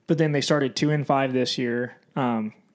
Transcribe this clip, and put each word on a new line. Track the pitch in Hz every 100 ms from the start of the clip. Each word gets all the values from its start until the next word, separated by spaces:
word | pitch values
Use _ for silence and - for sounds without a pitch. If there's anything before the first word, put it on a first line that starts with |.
| -
But | 160
then | 156
they | 143
started | - 151 131
two | - 151
and | 151 139
five | 135 135
this | 127 123 -
year. | 120 120 123 - _ 151
Um, | 123 113 107 - _